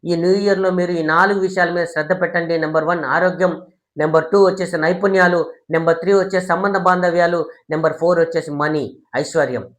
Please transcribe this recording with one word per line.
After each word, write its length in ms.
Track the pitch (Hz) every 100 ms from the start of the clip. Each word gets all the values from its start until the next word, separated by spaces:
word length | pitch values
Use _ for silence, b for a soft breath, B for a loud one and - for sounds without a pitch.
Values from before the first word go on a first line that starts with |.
| 165
ఈ 20 | 170
న్యూ 100 | 175 190
ఇయర్‌లో 260 | 202 190 190 180
మీరు 120 | 180 175
ఈ 20 | 156
నాలుగు 260 | 165 196 202 185
విషయాల 240 | 190 175 175
మీద 80 | 170
శ్రద్ధ 180 | - 151 175
పెట్టండి. 340 | 175 170 165 165 156
నెంబర్ 220 | 156 156
వన్, 100 | 175 143 151
ఆరోగ్యం. 380 | 180 180 180 160 - _ _ -
నెంబర్ 280 | 160 160 156
టూ 60 | 202 190
వచ్చేసి 280 | 185 180 165 160
నైపుణ్యాలు. 560 | 180 196 190 180 175 156 B _
నెంబర్ 240 | 160 165 165
త్రీ 80 | 180 196
వచ్చేసి 240 | 185 190 180
సంబంధ 220 | 170 196 196 180
బాంధవ్యాలు. 560 | 180 180 170 170 175 156 B _
నెంబర్ 240 | 156 160 156
ఫోర్ 200 | 170 175 165
వచ్చేసి 260 | 165 151 143
మనీ, 240 | 151 156 127 - _ 123
ఐశ్వర్యం. 440 | 151 165 139 120 98